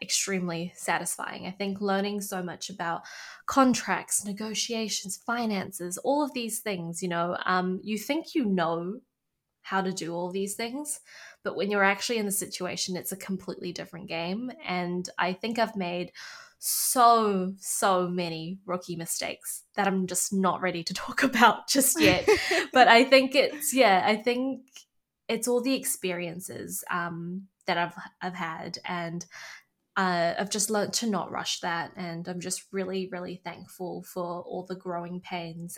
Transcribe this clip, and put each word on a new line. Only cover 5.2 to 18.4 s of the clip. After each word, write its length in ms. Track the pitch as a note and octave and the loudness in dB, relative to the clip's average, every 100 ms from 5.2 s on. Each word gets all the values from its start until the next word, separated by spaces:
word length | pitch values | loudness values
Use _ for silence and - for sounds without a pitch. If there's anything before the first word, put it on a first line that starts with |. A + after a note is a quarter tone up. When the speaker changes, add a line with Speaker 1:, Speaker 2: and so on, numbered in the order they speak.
| - A#3+ A3+ G3 F#3+ - F3 F#3 | -4 0 0 0 -4 -8 -8 -4
Speaker 1:
all 260 | B3+ C#4+ | 0 2
of 80 | C#4+ | 2
these 280 | B3+ A3+ - | -2 -4 -4
things, 420 | G#3+ F#3 E3+ E3+ | -4 -4 -4 -4
you 60 | F#3 | -2
know, 280 | E3+ F3 - - | 0 0 -2 0
um, 360 | F#3 F3+ F#3 | 2 2 -2
you 140 | G3+ G#3+ | -2 -4
think 380 | - D#4 D#4+ E4 | 0 -2 0 0
you 100 | G#3+ | 2
know 560 | F#3 E3 E3+ F3 B3 _ _ _ _ _ _ | 2 2 0 -2 -8 _ _ _ _ _ _
how 180 | - F#3+ | -4 0
to 100 | F#3+ | 0
do 220 | F#3 E3 | -2 -6
all 180 | E3+ F3+ | -4 -4
these 240 | F#3+ G3 - | -4 -4 -4
things, 460 | A#3 C4+ D4 - - - - - | -6 -6 -8 -8 -10 -20 -20 -8
but 140 | G3+ - | -6 -2
when 120 | G3 | 0
you're 140 | G3+ | 4
actually 360 | G3 G3+ - A#3 | 4 4 0 0
in 60 | G3+ | 0
the 60 | |
situation, 640 | F#3+ - - F3+ F3+ - F3+ | -2 -4 -6 -6 -4 -4 -4
it's 160 | - | -6
a 60 | F#3+ | -8
completely 560 | - F#3 - - F3+ | -4 -6 -6 -8 -8
different 340 | F3 F3 E3+ F#3+ | -8 -12 -12 -8
game. 420 | E3 E3+ G#3 B3+ - | -6 -2 -4 -4 -8
And 460 | - F3+ F3 F3+ F#3 - | -4 -2 0 -2 -4 -2
I 160 | F3 | -2
think 260 | F#3 A3+ A#3 | 0 -4 0
I've 160 | A3 G3+ | 0 0
made 380 | F3 F3 F3 - - - - _ - | -4 -2 -6 -10 -16 -16 -20 _ -4
so, 880 | - - B3+ A#3 A3+ G#3+ F#3+ F#3 F#3+ | 0 2 8 8 8 6 2 0 -4
so 480 | - - G#3 F#3 F3 | -4 2 4 4 2
many 500 | F3+ E3+ D#3+ | 0 -2 -4